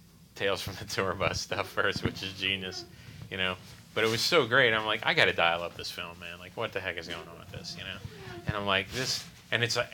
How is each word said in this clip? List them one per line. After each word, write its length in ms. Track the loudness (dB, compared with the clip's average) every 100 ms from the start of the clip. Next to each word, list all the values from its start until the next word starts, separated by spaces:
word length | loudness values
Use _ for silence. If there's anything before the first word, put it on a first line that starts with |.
| -20 -20 -20 -4
Tales 240 | 0 0
from 120 | -4
the 100 | -8
Tour 300 | -4 -2 0
Bus 260 | 2 0 0
stuff 280 | -2 -4 -2
first, 360 | 0 0 2
which 180 | -2 -4
is 100 | -8
genius, 500 | -2 0 0 -4 -8 -12 -16 -18 -16 -10
you 40 | -2
know, 200 | -2 -2 -8 -18 -6
but 100 | 2
it 60 | 2
was 100 | 4
so 260 | 4 4 6
great. 260 | 6 6
I'm 140 | 6 2
like, 140 | 0
"I 100 | 2
gotta 180 | 6 6
dial 300 | 6 4 4
up 140 | 0 -6
this 140 | -10
film, 260 | -8 -8 -10
man. 180 | -12 -12
Like, 180 | -12 -6
what 160 | -4
the 80 | -4
heck 160 | -4 -4
is 120 | -6
going 180 | -8 -10
on 100 | -14
with 120 | -14
this?" 220 | -12 -10 -10
You 60 |
know, 120 | -8 -10 -12 -14 -14 -8 -4
and 80 | -2
I'm 100 | 2
like, 240 | 2 2
"This," 340 | -2 -2 -2 -6 -16 -2
and 100 | 0
it's, 140 | 2 2 0